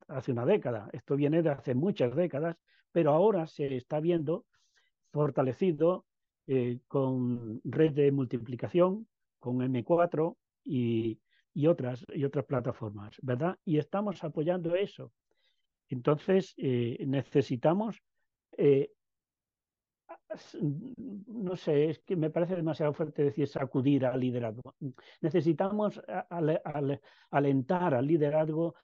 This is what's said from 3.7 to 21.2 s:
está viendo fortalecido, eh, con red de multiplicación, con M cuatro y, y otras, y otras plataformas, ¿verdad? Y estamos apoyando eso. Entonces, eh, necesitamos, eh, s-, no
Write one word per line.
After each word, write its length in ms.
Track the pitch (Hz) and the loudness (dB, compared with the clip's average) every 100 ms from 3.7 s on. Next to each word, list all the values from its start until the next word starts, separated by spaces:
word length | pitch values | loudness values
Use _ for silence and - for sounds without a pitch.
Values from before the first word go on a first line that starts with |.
| 131 | -4
está 220 | - 156 | -4 -2
viendo 460 | 160 175 147 170 - _ _ _ _ _ _ | 0 0 0 -4 -8 _ _ _ _ _ _
fortalecido, 920 | 147 147 143 131 120 190 147 165 180 - _ _ _ - | 0 0 2 0 2 0 2 2 0 -6 _ _ _ -2
eh, 360 | 131 123 120 - | 0 0 -4 -4
con 760 | 143 135 131 123 120 117 110 | -2 0 0 -2 -2 -6 -8
red 300 | - 123 160 | -4 2 2
de 180 | 143 143 | 4 4
multiplicación, 960 | 139 127 127 110 123 110 175 180 202 220 _ _ _ | 2 0 -4 -6 -8 -2 2 4 2 -8 _ _ _
con 240 | 123 127 | -6 -2
M 200 | 127 127 | 0 -2
cuatro 540 | 107 170 175 156 165 - _ _ | 2 2 2 0 -2 -4 _ _
y, 560 | 285 135 117 113 113 110 _ _ _ | -6 -2 0 0 -2 -6 _ _ _
y 140 | - 151 | 0 2
otras, 400 | 165 123 123 170 | 2 -2 -6 -8
y 120 | - 135 | -4 -2
otras 200 | 143 - | -2 -2
plataformas, 720 | 131 117 - 107 104 101 - | -2 -2 -6 -8 -10 -14 -10
¿verdad? 340 | 127 123 165 190 - | -4 -2 -2 -4 -2
Y 140 | 151 | -2
estamos 440 | 143 196 208 165 | 0 -4 -4 -6
apoyando 520 | 160 156 156 185 165 175 | -6 -2 -2 0 0 -2
eso. 360 | 196 - 131 _ _ _ _ _ _ _ _ | -2 -6 -18 _ _ _ _ _ _ _ _
Entonces, 640 | 127 127 147 - 190 185 - | -2 2 2 4 2 2 -4
eh, 460 | 170 123 120 127 143 | -2 0 0 -4 -2
necesitamos, 920 | 135 - 147 123 127 147 180 220 - _ _ _ _ _ | -2 0 0 2 2 2 2 -2 -8 _ _ _ _ _
eh, 400 | - 151 139 143 _ _ _ _ _ _ _ _ _ _ _ _ - _ | 2 4 4 2 _ _ _ _ _ _ _ _ _ _ _ _ -20 _
s-, 240 | - - - | -14 -14 -4
no 920 | 156 143 220 - - 202 | -4 -4 -8 -14 -14 -14